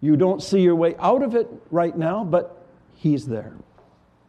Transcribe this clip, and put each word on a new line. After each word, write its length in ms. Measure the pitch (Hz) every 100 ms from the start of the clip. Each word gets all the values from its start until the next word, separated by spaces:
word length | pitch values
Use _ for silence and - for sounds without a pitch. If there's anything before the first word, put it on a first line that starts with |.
You 160 | 143 151
don't 260 | 185 196
see 180 | - 196
your 160 | 180 165
way 200 | 170 165
out 240 | 185 254
of 120 | 262
it 140 | 233 - - -
right 260 | 165 170 165
now, 280 | 160 202
but 420 | 185 175 - - - _ _
he's 320 | _ 160 143 123
there. 280 | 110 - - - _ _ _ _ _